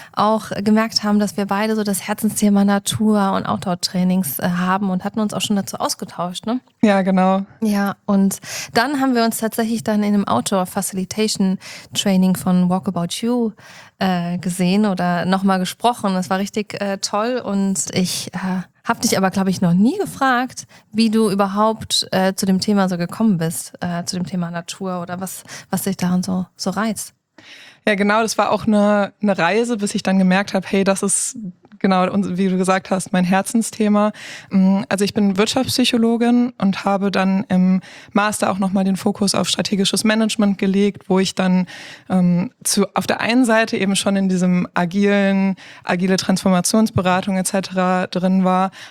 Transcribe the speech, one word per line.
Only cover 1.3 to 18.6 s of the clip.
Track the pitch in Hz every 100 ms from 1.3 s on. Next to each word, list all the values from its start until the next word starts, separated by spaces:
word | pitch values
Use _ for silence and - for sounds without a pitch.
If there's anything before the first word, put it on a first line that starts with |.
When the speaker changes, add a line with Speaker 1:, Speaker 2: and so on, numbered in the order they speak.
| -
Speaker 1:
wir | 196
beide | 196 220 220
so | 208
das | 196 -
Herzensthema | 208 214 208 208 202 202
Natur | 202 - - 214 208 196
und | 190 196
Outdoor-Trainings, | 202 190 175 - 185 180 185 180 -
äh, | -
haben | 175 180 190 202
und | 185 180
hatten | 220
uns | 214
auch | 190
schon | - 202
dazu | 190 -
ausgetauscht, | 285 - 196 - 175 180 -
ne? | 254 - _
Speaker 2:
Ja, | 220 196
genau. | 190 190 185 190 196 -
Speaker 1:
Ja, | 220 202 202 - -
und | 196 196 - - - -
dann | - 247 294
haben | 269 240
wir |
uns | 226 226
tatsächlich | 226 - 226 233 220
dann | 208
in | 208
einem | 208 196
Outdoor-Facilitation-Training | - - 196 185 - 185 190 185 - 220 - 190 190 - - - - 208 185 185 185
von | - 180 180
Walk | 185 185
About | 175 170 -
You, | 226 247 226 202 - - - -
äh, | 190 180 170 175
gesehen | 185 175 175 196 214
oder | 185 180 175 170
nochmal | 190 196 185
gesprochen. | 180 - 226 240 202
Das | 185 180
war | 190
richtig, | 202 - 208 -
äh, | 202 196
toll | - 208 226 254
und | - 202 196 190 -
ich, | - 180 - - 180
äh, | 185 185